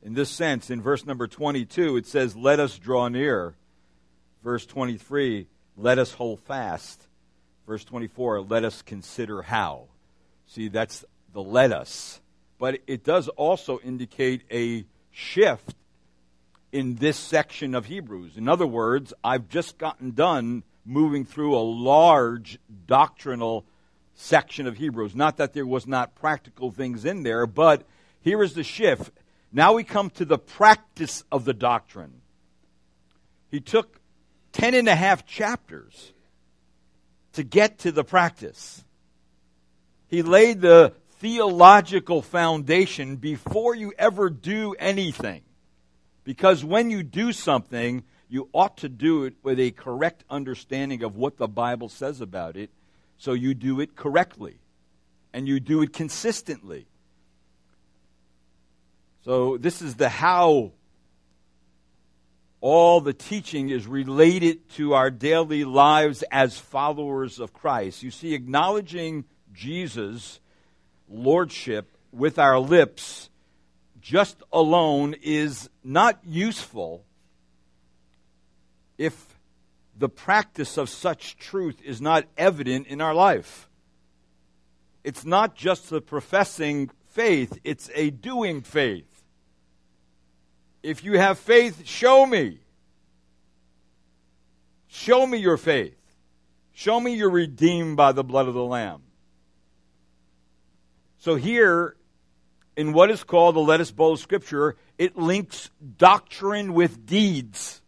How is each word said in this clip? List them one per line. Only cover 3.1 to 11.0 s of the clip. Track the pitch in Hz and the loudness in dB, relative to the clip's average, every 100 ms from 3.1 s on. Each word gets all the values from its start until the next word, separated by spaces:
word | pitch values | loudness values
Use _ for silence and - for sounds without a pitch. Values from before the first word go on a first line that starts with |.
| 123 147 113 87 82 _ _ _ _ _ _ _ _ | -2 -2 -2 -4 -12 _ _ _ _ _ _ _ _
Verse | 120 120 - | -8 -8 -8
twenty-three, | - 127 110 - 143 135 107 90 _ _ - | -8 -8 -8 -8 -4 -4 -4 -10 _ _ -6
"Let | 113 127 | 0 2
us | 123 | 0
hold | - 120 107 | -4 -10 -10
fast." | _ 139 113 80 - - _ _ _ _ _ _ - | _ -10 -8 -10 -12 -20 _ _ _ _ _ _ -14
Verse | 107 | -14
twenty-four, | - 120 113 - 123 107 | -12 -14 -14 -8 -4 -4
"Let | 98 113 | -2 -4
us | 113 - | -4 -8
consider | - 104 - - 113 104 | -18 -18 -16 -12 -12 -12
how." | 87 113 92 69 62 _ _ _ _ _ _ | -6 -4 -4 -8 -18 _ _ _ _ _ _
See, | - 110 | -14 -8
that's | 104 117 - | -6 -6 -8